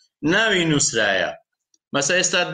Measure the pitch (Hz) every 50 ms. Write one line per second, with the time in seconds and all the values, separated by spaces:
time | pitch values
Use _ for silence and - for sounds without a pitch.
0 | _ _ _ - - - 185 208 226 220 196 180 170 160 151 139 - - 113 113
1 | 107 101 98 92 85 73 - - _ _ _ _ _ _ _ _ _ - - 139
2 | 139 - 180 180 175 - - 180 175 165